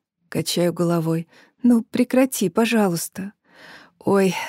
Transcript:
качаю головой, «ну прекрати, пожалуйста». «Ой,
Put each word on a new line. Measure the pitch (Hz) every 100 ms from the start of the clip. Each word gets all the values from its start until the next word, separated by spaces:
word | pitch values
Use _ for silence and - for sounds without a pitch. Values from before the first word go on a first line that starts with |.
| _ _ -
качаю | - 160 - 175
головой, | 165 170 170 160 165 165 - _ _
«ну | 240 240
прекрати, | - - 247 254 262 - 185
пожалуйста». | 165 226 233 202 170 - - 190 - _ - - - - _
«Ой, | - 196 190 175